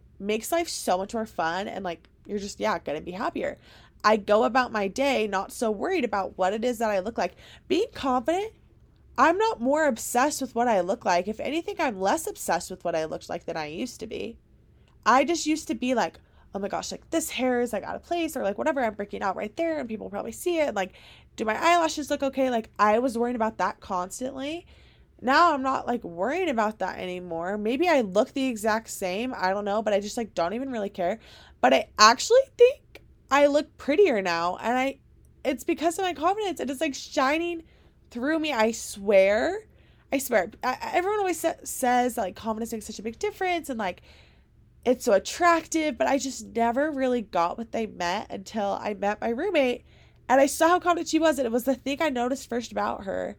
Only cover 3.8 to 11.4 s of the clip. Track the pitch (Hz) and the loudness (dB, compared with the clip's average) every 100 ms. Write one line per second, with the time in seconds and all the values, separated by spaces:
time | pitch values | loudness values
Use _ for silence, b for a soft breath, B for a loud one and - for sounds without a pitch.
3.8 | B _ 208 220 196 208 247 254 247 220 | B _ 2 2 4 4 4 2 0 -2
4.8 | 196 190 277 233 214 190 - - 226 208 | -4 0 0 0 0 -2 -4 -4 -2 -2
5.8 | 285 370 240 202 190 - 185 220 247 226 | -2 0 0 -2 -4 0 0 0 -2 0
6.8 | 220 202 190 240 180 B B B - 339 | 0 0 -2 -2 -4 B B B -2 0
7.8 | 480 - 269 254 247 349 440 - _ _ | 0 -2 -2 0 0 -2 -2 -10 _ _
8.8 | _ _ _ - 285 359 440 - 240 294 | _ _ _ 2 4 4 0 0 0 2
9.8 | 302 226 - 240 294 294 262 233 247 202 | 2 0 -2 2 2 0 -4 0 2 2
10.8 | 175 196 214 175 190 220 | 2 -2 0 0 0 -4